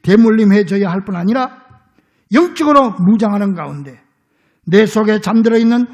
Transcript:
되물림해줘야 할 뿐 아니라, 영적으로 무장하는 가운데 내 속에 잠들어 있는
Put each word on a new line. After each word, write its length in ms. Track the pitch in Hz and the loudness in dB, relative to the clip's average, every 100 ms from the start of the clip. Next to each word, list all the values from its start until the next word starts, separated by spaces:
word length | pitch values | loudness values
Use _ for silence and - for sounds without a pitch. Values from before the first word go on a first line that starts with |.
되물림해줘야 880 | - 208 226 220 208 208 170 196 196 | 0 2 4 2 2 2 0 -2 -4
할 140 | 190 | -4
뿐 120 | 196 175 | -6 -6
아니라, 480 | 185 254 247 - _ _ _ _ _ _ _ | -4 -2 -4 -10 _ _ _ _ _ _ _
영적으로 580 | 233 349 349 302 285 247 180 | 0 0 -2 2 2 2 0
무장하는 560 | 180 220 214 202 202 | 0 0 0 -2 -4
가운데 480 | 170 143 143 135 123 _ _ _ _ _ _ - | -6 -10 -14 -16 -20 _ _ _ _ _ _ -2
내 180 | 196 | 2
속에 360 | 214 214 214 214 | 2 0 -2 -2
잠들어 360 | 196 226 226 226 | -2 0 2 2
있는 300 | 226 240 240 | 2 0 -2